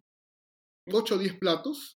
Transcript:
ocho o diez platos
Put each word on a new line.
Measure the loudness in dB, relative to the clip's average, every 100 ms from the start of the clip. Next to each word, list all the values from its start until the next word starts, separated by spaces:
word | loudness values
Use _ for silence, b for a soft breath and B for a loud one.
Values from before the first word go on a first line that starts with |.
| _ _ _ _ _ _ _ _ -2
ocho | 0 2 0
o |
diez | 0 0
platos | 0 2 -2 -6 -10